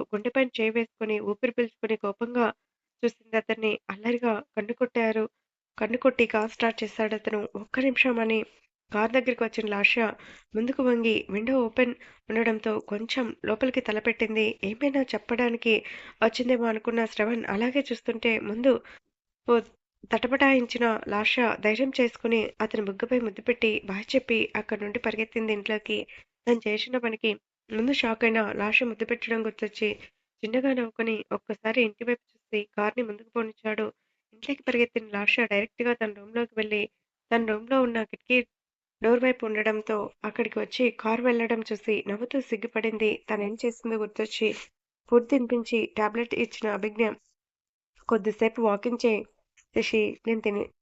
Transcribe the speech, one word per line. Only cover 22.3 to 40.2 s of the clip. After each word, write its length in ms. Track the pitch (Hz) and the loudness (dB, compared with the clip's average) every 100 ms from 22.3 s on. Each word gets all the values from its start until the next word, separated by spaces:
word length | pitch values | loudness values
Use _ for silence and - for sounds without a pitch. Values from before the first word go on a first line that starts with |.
| 226 208 - | 0 0 -4
అతని 240 | 220 214 | -4 -2
బుగ్గపై 360 | 202 196 233 254 | -4 -4 -2 0
ముద్దు 220 | 226 196 | -2 -4
పెట్టి 300 | 247 233 220 214 | -2 0 0 0
బాయ్ 220 | 196 196 - | -4 -8 0
చెప్పి 320 | 262 - 220 - - | 0 2 0 0 -4
అక్కడి 260 | 214 214 | -6 -6
నుండి 180 | 208 233 | -6 -4
పరిగెత్తింది 540 | 226 214 220 233 220 | -4 -4 -4 -4 -2
ఇంట్లోకి. 440 | 208 202 214 - 214 - - - _ | -4 -4 -4 -4 -6 -6 -14 -20 _
తను 200 | 240 233 | 0 0
చేసిన 360 | 214 214 - 254 | 0 -4 -2 -4
పనికి 340 | 233 220 220 208 _ _ - | -2 -2 -2 -2 _ _ -6
ముందు 240 | 220 247 | 0 2
షాక్ 300 | 277 233 226 | 2 0 2
అయిన 160 | 233 220 208 | 2 2 0
లాస్య 320 | 208 208 - 247 | -2 0 2 0
ముద్దు 200 | 220 220 | -2 -4
పెట్టడం 360 | - - 226 | -4 -2 -2
గుర్తొచ్చి 480 | 220 - 214 - 208 208 - _ _ _ | -4 -4 -8 -2 -4 -4 -12 _ _ _
చిన్నగా 280 | 220 247 269 | -4 0 2
నవ్వుకొని 420 | 254 226 - 226 214 - | 0 -2 -2 -2 -4 -4
ఒక్కసారి 480 | 208 - 208 220 233 | -6 -6 -6 0 2
ఇంటి 220 | 220 - | 2 0
వైపు 200 | 233 240 _ | -2 -2 _
చూసి 340 | _ _ 214 208 | _ _ -6 -4
కార్ని 340 | - 208 247 | -2 -2 0
ముందుకు 260 | 226 208 226 | -4 -8 -8
పోనిచ్చాడు. 560 | 233 220 - 220 214 214 - _ _ _ | -4 -4 -6 -6 -2 -4 -6 _ _ _
ఇంట్లోకి 340 | 220 - 277 | _ -8 -6
పరిగెత్తిన 440 | - 240 240 233 220 | 0 2 2 0 -6
లాస్య 360 | 202 208 - 220 | -4 2 2 2
డైరెక్ట్‌గా 480 | 202 226 - 240 | 0 -2 -2 -2
తన 180 | 233 214 | 0 -2
రూమ్లోకి 400 | 202 208 226 233 220 | -6 -8 -4 -4 -2
వెళ్ళి 260 | 214 208 - _ _ _ - | -2 -2 -4 _ _ _ -2
తన 100 | 233 220 | 0 0
రూమ్లో 320 | 214 233 269 | -2 2 2
ఉన్న 220 | 247 226 | 4 0
కిటికీ 340 | 214 - - 254 240 _ _ _ _ - | -4 -6 0 2 0 _ _ _ _ 0
డోర్ 200 | 220 240 | 4 4
వైపు 220 | 254 247 220 | 4 2 -2
ఉండడంతో 520 | 214 214 214 214 214 202 - | 0 0 0 -2 -2 -4 -6